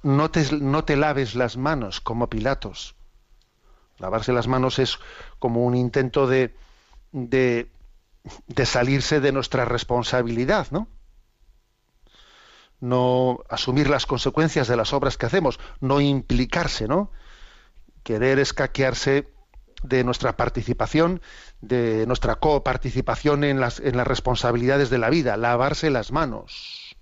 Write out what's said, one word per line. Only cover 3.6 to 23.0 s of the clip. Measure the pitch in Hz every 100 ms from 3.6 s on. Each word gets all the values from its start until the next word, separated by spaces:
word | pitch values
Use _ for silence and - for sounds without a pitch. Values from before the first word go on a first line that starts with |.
| _ _ _ _
Lavarse | 92 110 110
las | 123 120
manos | 131 131 127
es | 127 - - - - -
como | 127 117
un | 123
intento | 123 123 139 131 147 135
de, | 131 123 - - - _ - _
de, | 139 120 131 127 117 120 - - - _ _ - - -
de | 131 127
salirse | 127 123 135 - 151
de | 139
nuestra | 135 123 131
responsabilidad, | 120 120 - 123 120 127 117 117 131 208 143
¿no? | 151 226 - - - _ _ _ _ _ _ _ _ _ _ - - - - _ _
No | 123 127 127 127 127 123 -
asumir | 113 - 127 143
las | 139 -
consecuencias | 127 135 151 160 160 120
de | 120
las | 110
obras | 143 135 -
que | 117
hacemos, | 190 151 - - -
no | 135 143
implicarse, | 143 139 - 120 123 175 165 - 110
¿no? | 160 202 - - - - - _ - - -
Querer | - 107 127 135
escaquearse | 135 - 139 - 131 117 135 139 - - _ - _ -
de | 135 127
nuestra | 123 123 127 -
participación, | 117 120 110 117 120 151 170 160 - - - -
de | - 123 117 110 113
nuestra | 123 117 113
coparticipación | 156 143 135 123 135 127